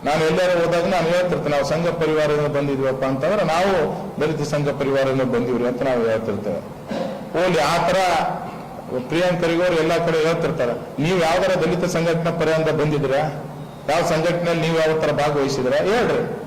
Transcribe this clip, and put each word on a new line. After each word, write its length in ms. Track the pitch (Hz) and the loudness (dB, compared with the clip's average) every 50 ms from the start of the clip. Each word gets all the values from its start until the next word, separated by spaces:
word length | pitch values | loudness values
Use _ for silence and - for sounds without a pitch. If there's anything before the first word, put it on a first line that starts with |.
| - | -2
ನಾನು 200 | 139 151 165 160 | 0 0 2 2
ಎಲ್ಲರೂ 400 | 160 175 180 185 180 180 170 165 | 2 2 2 2 2 2 2 2
ಹೋದಾಗ 160 | 170 170 170 | 2 2 0
ನಾನು 260 | 170 196 190 175 160 | 0 0 0 0 2
ಹೇಳ್ತಿರ್ತೇನೆ, 420 | 160 175 180 180 180 160 147 139 147 | 2 2 2 2 0 -2 -2 -2 0
"ನಾವು 140 | 147 143 135 | 0 0 0
ಸಂಘ 240 | 135 151 160 170 | 0 0 0 0
ಪರಿವಾರದಿಂದ 680 | 175 - 165 165 156 156 156 151 147 147 147 147 147 143 | -2 0 0 0 0 2 2 2 2 2 0 0 0 0
ಬಂದಿದ್ವಪ್ಪ" 460 | 143 143 143 139 131 135 135 127 - 135 | -2 -2 -2 -2 0 0 -2 0 -2 -2
ಅಂತಂದ್ರೆ, 420 | 135 135 131 147 165 202 214 175 | -2 -2 -2 0 0 0 0 0
"ನಾವು 580 | 160 156 170 190 202 190 175 147 - - - - - - - | 0 0 2 2 2 2 0 0 -2 -4 -6 -8 -10 -4 -2
ದಲಿತ 200 | 143 156 156 147 | -2 -2 -2 -2
ಸಂಘ 280 | 147 - 151 147 147 143 | -4 -2 -2 -2 0 -2
ಪರಿವಾರದಿಂದ 520 | 135 139 139 135 135 135 135 135 131 131 | -2 -2 -2 0 2 2 2 2 2 0
ಬಂದಿವ್ರಿ" 460 | 131 120 120 117 123 123 123 113 120 | 0 0 0 0 0 0 0 0 0
ಅಂತ 140 | 120 - - | 0 0 0
ನಾವು 260 | 139 135 127 120 113 | 0 0 0 2 2
ಹೇಳ್ತಿರ್ತೇವೆ. 520 | 113 110 110 110 - 101 98 101 104 87 80 - - - - - - - - - - - - - - - 160 | 2 0 0 -2 -2 -4 -4 -4 -4 -4 -6 -8 -10 -14 -14 -12 -8 -6 -6 -6 -6 -6 -10 -10 -4 -2 0
ಹೋಗ್ಲಿ, 180 | 180 185 170 156 | 2 2 2 2
ಆ 300 | 147 147 170 175 175 175 | 2 2 2 0 2 2
ಥರ 60 | 180 190 190 180 165 156 147 - - - - - - - - - - - - - 123 127 123 | 2 2 2 2 2 0 0 -2 -4 -6 -8 -10 -12 -12 -14 -12 -14 -14 -10 -6 -6 -6 -4
ಪ್ರಿಯಾಂಕ್ 340 | - 151 170 180 180 175 170 | -2 0 2 2 2 2 2
ಖರ್ಗೆ 220 | 170 165 170 165 180 | 0 0 2 2 2
ಅವ್ರು 120 | 180 170 | 2 2
ಎಲ್ಲ 220 | 160 156 170 170 | 2 2 2 2
ಕಡೆ 200 | 160 - 170 160 160 151 | 0 2 2 2 2 2
ಹೇಳ್ತಿರ್ತಾರೆ. 760 | 160 170 165 - 143 131 - 127 120 117 - - - - - 147 | 2 2 0 0 -2 0 0 0 -2 -2 -4 -8 -10 -4 -2 0
ನೀವು 160 | 170 190 180 | 0 2 2
ಯಾವ್ದಾರ 320 | 165 160 170 185 196 185 185 165 | 2 2 2 2 2 2 2 2
ದಲಿತ 260 | 160 170 180 170 180 | 2 0 0 0 0
ಸಂಘಟನೆ 540 | 175 - 165 165 170 160 160 - 170 160 - | 0 0 0 0 2 0 0 0 -2 -2 0
ಪರಿವಾರದಿಂದ 420 | 160 156 160 160 160 160 143 - | 0 2 2 2 2 0 2 2
ಬಂದಿದ್ದೀರಾ? 640 | 147 151 151 139 135 131 135 139 151 151 - - - - - - - - - - - - | 0 0 2 0 0 2 2 0 0 -2 -4 -8 -10 -12 -12 -14 -14 -14 -14 -10 -4 0
ಯಾವ 120 | 147 170 | 0 0
ಸಂಘಟನೆಯಲ್ಲಿ 680 | 170 170 165 160 160 175 170 175 170 170 170 165 160 165 | 2 2 0 2 2 0 0 0 0 0 0 0 0 0
ನೀವು 200 | 165 160 160 156 | 2 2 2 2
ಯಾವ 100 | 156 156 | 2 2
ಥರ 120 | 156 147 | 2 0
ಭಾಗವಹಿಸಿದ್ದೀರಾ? 680 | 143 139 143 151 147 147 135 131 - 135 127 127 135 | 2 2 0 2 2 2 0 0 0 0 0 2 2
ಹೇಳ್ರಿ. 640 | 151 170 185 214 247 214 160 147 123 - - - - - | 2 2 2 2 2 2 2 0 0 -2 -4 -6 -8 -10